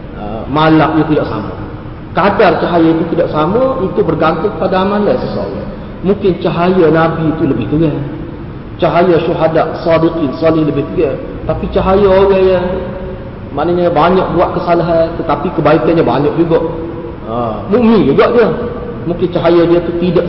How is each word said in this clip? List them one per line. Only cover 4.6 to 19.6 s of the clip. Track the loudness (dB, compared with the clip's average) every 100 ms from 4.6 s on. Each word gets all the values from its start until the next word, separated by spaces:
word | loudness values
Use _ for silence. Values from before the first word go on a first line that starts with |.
pada | -2 0 0
amalan | 0 0 0
seseorang. | -2 -6 -6 -8 -10 -12 -12 -6 -2
Mungkin | 0 0 0
cahaya | -2 0 2 4 4
Nabi | 4 2 0 -2
itu | 0
lebih | 0 -2 -2
terang. | 0 0 -2 -6 -8 -12 -12 -14 -14 -12 -2
Cahaya | 0 2 4 2 2
syuhada, | 0 0 2 -2 -2
sadiqin, | 0 2 2 0 -4 0
salih | 2 2
lebih | 0 -2 -4
terang. | -2 -2 -2 -10 -10
Tapi | -6 -4 -2
cahaya | 0 2 4 4
orang | 4 4 4 4
yang | 2 0 -4 -6 -8 -10 -10 -12 -14 -8
maknanya | -4 0 2 2
banyak | 2 2 2 0 0
buat | 0
kesalahan, | -2 0 0 2 0 0 -2
tetapi | -4 -2 -2 0
kebaikannya | 2 2 2 2 2
banyak | 2 0 0
juga. | 0 0 0 -6 -8 -10 -12 -12 -6
Ha, | -4 -4 -4 0
mukmin | 2 4 4 4
juga | 4 4
dia. | 4 2 0 -6 -8 -10 -8 -6
Mungkin | -4 -2
cahaya | 0 2 4